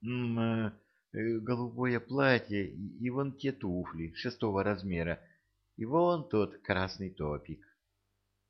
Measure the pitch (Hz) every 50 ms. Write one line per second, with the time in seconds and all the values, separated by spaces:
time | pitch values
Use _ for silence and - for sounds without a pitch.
0 | 104 117 123 123 123 120 117 113 113 113 113 113 113 104 - - _ _ _ _
1 | _ _ - 107 110 113 113 110 107 120 123 117 123 120 117 120 127 127 120 117
2 | 117 - 127 139 139 135 127 117 - - 101 101 98 90 - 82 101 90 - -
3 | 117 123 123 135 139 139 131 135 - 139 135 - - 95 87 90 85 - - 82
4 | 82 82 - - - 123 120 - 123 110 95 98 98 104 104 92 92 98 90 85
5 | 82 85 80 - - - _ _ _ _ _ _ _ _ - - 110 113 139 165
6 | 175 175 175 160 139 - - 107 101 95 - - - - 98 92 95 92 - -
7 | 95 92 - - 78 76 73 71 - - 76 - - _ _ _ _ _ _ _
8 | _ _ _ _ _ _ _ _ _ _